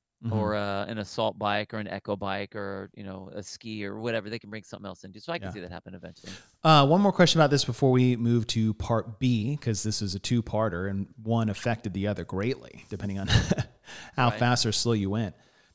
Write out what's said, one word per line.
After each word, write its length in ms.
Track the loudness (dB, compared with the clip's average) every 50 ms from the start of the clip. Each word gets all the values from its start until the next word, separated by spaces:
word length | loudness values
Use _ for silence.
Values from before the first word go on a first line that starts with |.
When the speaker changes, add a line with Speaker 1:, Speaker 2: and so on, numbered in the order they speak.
| _ _ _ _ -4
Speaker 1:
Mm-hmm. 100 | -2 0 0
Speaker 2:
or 160 | 2 0 0
a, 320 | 0 -2 -2 -2 -2 -4 -4
an 100 | -6 -6
assault 380 | -8 -6 -2 -2 -2 -2 -2
bike 380 | -2 0 0 0 0 -2 -4 -8
or 40 | -8
an 100 | -8 -8
echo 260 | -8 -8 -6 -6 -6
bike 400 | -4 -4 -4 -4 -4 -6 -8 -8
or, 340 | -8 -8 -8 -8 -8 -10 -12 -14
you 80 | -14
know, 260 | -12 -12 -12 -12 -14 -12 -14
a 80 | -12
ski 420 | -12 -12 -16 -14 -12 -10 -8 -6 -6
or 140 | -8 -8 -6
whatever. 320 | -4 -4 -4 -4 -4 -6
They 80 | -10 -12
can 120 | -10 -14
bring 120 | -14 -14
something 240 | -14 -14 -16 -12 -12
else 160 | -12 -14 -14
into. 180 | -18 -18 -18 -14
So 120 | -10 -8
I 60 | -8 -6
can 80 | -8 -8
Speaker 1:
Yeah. 40 | -10
Speaker 2:
see 40 | -10
that 100 | -10 -10
happen 240 | -12 -14 -14 -16 -16
eventually. 360 | -14 -16 -16 -18 -16 -16 -16 -16 -16 -20 _ _ _
Speaker 1:
Uh, 240 | 6 8 8 8 8
one 140 | 8 6 6
more 100 | 4 4
question 300 | 6 6 4 6 6 6
about 100 | 6 6
this 140 | 4 2 2
before 260 | -2 0 2 4 6
we 240 | 6 6 6 4 4
move 320 | 2 2 4 4 2 2
to 260 | 0 0 2 2 2 0
part 440 | 0 -2 0 0 0 -2 -4 -6 -2
B, 400 | 0 2 2 2 0 0 -2 -2
'cause 220 | -2 -2 -2 0
this 180 | -2 -2 -2 -2
is 140 | -2 -4 -4
a 60 | -6
two-parter 680 | -2 0 0 0 0 0 0 0 0 0 0 -2 -4 -4
and 200 | -4 -4 -4 -6 -10 -8
one 280 | -2 0 2 2 2 0
affected 440 | -2 -2 -2 -2 -2 -2 -4 -6
the 140 | -4 -2 -2
other 160 | -2 -2 -4 -6
greatly, 600 | -6 -4 -2 -2 -2 -4 -4 -8 -16 -20 -20 -14 -12
depending 300 | -10 -8 -6 -6 -4 -4
on 80 | 0
<laughs> 880 | 2 2 2 4 2 0 -2 -2 -6 -12 _ _ -20 -18 -18 -18 -8 -2
how 120 | 2 2 2
Speaker 2:
Right. 100 | 2 2
Speaker 1:
fast 260 | 2 2 4 4 2
or 60 | 2
slow 220 | 0 0 2 2
you 180 | 2 2 0 0
went. 240 | 0 -2 -2 -4 -6 -12 _ _ _ _ _ _